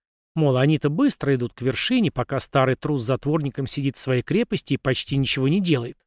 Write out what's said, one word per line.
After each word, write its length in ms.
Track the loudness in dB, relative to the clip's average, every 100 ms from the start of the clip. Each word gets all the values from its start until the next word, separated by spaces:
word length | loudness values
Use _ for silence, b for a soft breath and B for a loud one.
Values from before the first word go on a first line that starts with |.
| _ _ _
Мол, 240 | 0 2 4
они-то 320 | 4 2 0
быстро 440 | 0 0 0 0
идут 200 | 0 -2
к 80 | -4
вершине, 500 | -4 -2 0 0 2
пока 260 | -2 -4 -4
старый 380 | 0 2 2 0
трус 260 | -2 -2
затворником 640 | -2 -2 0 -2 -2 -6 -6
сидит 300 | -4 -4 -4
в 40 |
своей 220 | -2 -2
крепости 520 | 0 -2 0 -4 -2
и 40 | -2
почти 380 | 0 -2 -2 -2
ничего 320 | 0 0 0
не 120 | 2
делает. 380 | 2 0 -2 -12